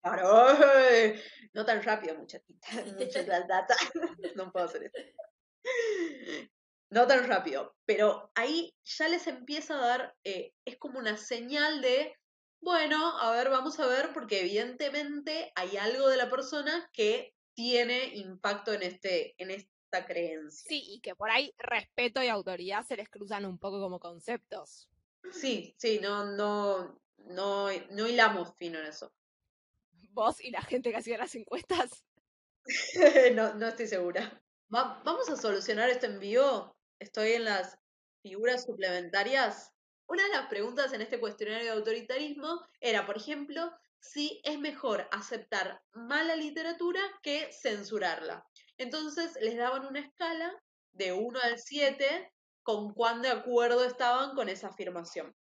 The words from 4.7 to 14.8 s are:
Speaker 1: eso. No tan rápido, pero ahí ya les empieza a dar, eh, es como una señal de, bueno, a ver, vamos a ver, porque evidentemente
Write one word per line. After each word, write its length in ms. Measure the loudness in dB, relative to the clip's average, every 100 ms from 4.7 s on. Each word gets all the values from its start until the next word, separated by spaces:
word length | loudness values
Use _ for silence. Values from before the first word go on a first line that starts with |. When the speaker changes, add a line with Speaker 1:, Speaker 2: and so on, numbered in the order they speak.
| -4
Speaker 1:
eso. 140 | -10 -12 -14 -18 -20 _ _ _ -4 0 0 0 -4 -6 -10 -10 -10 _ _ _ _
No 180 | 4 8
tan 200 | 6 6
rápido, 480 | 0 0 -4 -6 _ 0
pero 460 | 4 4 4 -2 -2
ahí 400 | 0 0 -4 _
ya 240 | -12 -2 0
les 180 | 0 -2
empieza 500 | -8 -8 -8 -4 0
a 120 | 2
dar, 280 | 2 -2 -10
eh, 300 | -8 -8 -10 _
es 140 | -16 -12
como 220 | -10 -6
una 180 | -4 -4
señal 640 | -6 -8 -4 0 0 2
de, 320 | 2 2 0 -8 _ _ _ _
bueno, 560 | 0 2 2 2 0 0
a 120 | 0
ver, 180 | 2 2
vamos 300 | 2 0 -2
a 80 | 2
ver, 260 | 2 0
porque 280 | -4 -4 -2
evidentemente 1080 | 0 0 -2 -4